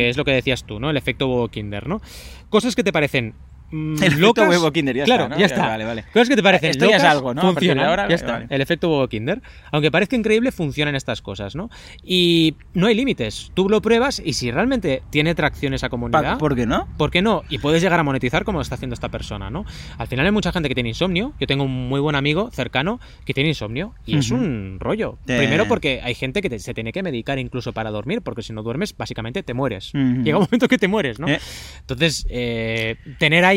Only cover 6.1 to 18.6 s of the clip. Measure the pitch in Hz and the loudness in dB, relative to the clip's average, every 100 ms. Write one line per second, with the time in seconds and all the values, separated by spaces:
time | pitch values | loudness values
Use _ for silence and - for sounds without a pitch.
6.1 | 214 240 269 190 180 160 139 180 202 170 | 2 4 4 4 4 2 2 4 6 6
7.1 | 147 131 127 185 160 180 139 151 180 202 | 4 2 0 0 2 2 2 2 0 2
8.1 | 165 123 117 117 139 135 170 175 147 127 | 0 -2 -6 -4 -2 0 0 0 2 0
9.1 | 107 117 220 - - - 151 151 156 202 | -2 -4 -6 -8 -20 -4 0 2 2 2
10.1 | 247 220 214 247 - 156 127 147 139 - | 0 2 2 0 -2 -4 -2 -2 -2 -4
11.1 | 110 - 98 101 139 220 - - - - | -6 -6 -8 -8 -8 -12 -14 -20 -14 -2
12.1 | 180 175 170 160 151 - 180 202 220 269 | 2 4 6 4 0 -4 0 2 4 0
13.1 | - 110 - - - 190 214 220 233 269 | -2 -4 -6 -6 -2 2 2 4 2 2
14.1 | 254 165 120 120 123 233 262 165 135 - | -2 -4 -4 -2 0 0 0 0 -2 -2
15.1 | 147 156 160 151 - 139 135 127 120 120 | 0 2 2 0 0 -4 -2 -4 -4 0
16.1 | 151 147 220 151 123 117 170 370 - 147 | 0 2 0 0 2 0 0 -2 -2 0
17.1 | 175 208 196 - 139 143 165 180 180 147 | 2 2 0 -2 -4 0 2 4 2 2
18.1 | 135 123 160 208 180 | 0 0 -2 -2 -2